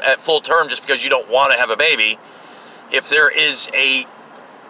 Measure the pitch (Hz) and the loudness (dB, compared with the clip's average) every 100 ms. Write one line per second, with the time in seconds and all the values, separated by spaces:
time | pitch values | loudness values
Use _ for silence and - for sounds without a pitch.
0 | 127 131 - 151 - 160 147 117 - 131 | -2 0 0 -2 0 0 0 -4 -4 -4
1 | 131 131 107 123 139 120 123 113 156 131 | 0 -2 0 0 2 2 0 0 0 0
2 | 110 107 - - - - - - - 131 | -2 -4 -12 -20 -20 -20 -20 -20 -6 -6
3 | - 147 147 151 151 135 - 135 135 135 | 0 2 2 2 0 0 -2 -2 0 -2
4 | 127 - - - - - | -6 -16 -20 -20 -20 -20